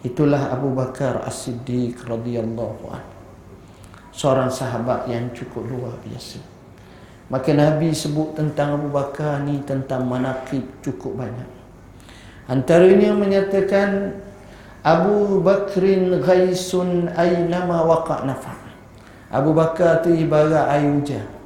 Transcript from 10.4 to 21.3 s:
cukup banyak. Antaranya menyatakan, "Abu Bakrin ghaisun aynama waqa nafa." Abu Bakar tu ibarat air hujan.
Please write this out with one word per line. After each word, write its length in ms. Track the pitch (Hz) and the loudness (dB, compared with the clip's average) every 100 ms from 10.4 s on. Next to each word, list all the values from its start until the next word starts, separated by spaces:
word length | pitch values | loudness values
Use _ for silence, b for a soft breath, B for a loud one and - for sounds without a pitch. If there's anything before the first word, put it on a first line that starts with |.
| - 135 - - | -4 -6 -6 -10
cukup 400 | 143 123 127 120 | -8 -8 -8 -8
banyak. 240 | 117 117 123 - - - - B B B B B | -8 -10 -14 -18 -20 -20 -20 B B B B B
Antaranya 720 | - 127 127 170 185 202 208 208 | -4 -2 4 8 8 8 6 2
menyatakan, 1040 | 196 196 190 196 190 196 202 196 196 - - B B B B B | 2 2 2 0 2 2 2 -2 -4 -8 -14 B B B B B
"Abu 560 | 151 165 190 208 202 190 | 2 4 4 2 2 2
Bakrin 800 | 170 196 - 185 190 185 180 180 | 4 2 0 0 2 4 2 2
ghaisun 880 | 185 180 185 180 - 185 180 175 170 170 | 4 4 4 0 -2 -2 0 0 0 2
aynama 720 | 175 175 165 180 175 170 160 | 2 2 0 0 0 0 2
waqa 400 | 165 - 135 127 | 2 0 -4 -4
nafa." 240 | 127 - - - - - B B B B | -6 -10 -14 -16 -20 -20 B B B B
Abu 240 | 127 147 160 | 0 2 2
Bakar 480 | 160 - 170 165 | 2 2 2 4
tu 80 | 175 | 2
ibarat 560 | 165 160 151 156 156 131 147 | 2 4 4 4 2 2 2
air 160 | 147 | 2
hujan. 340 | 143 143 127 101 | 0 -2 -6 -8